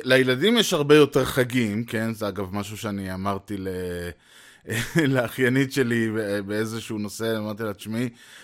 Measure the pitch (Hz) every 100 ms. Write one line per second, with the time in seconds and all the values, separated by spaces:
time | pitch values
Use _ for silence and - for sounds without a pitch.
0 | 127 131 127 127 202 240 - 165 143 151
1 | 139 139 127 135 123 127 110 104 117 110
2 | 113 107 104 95 95 104 104 104 113 101
3 | 95 92 101 98 - 98 95 92 90 87
4 | 87 - _ - - - - 113 113 165
5 | 139 131 117 - 123 131 135 143 120 117
6 | 113 110 101 104 98 107 110 113 107 107
7 | 104 - 113 110 107 104 107 98 107 113
8 | 123 - - -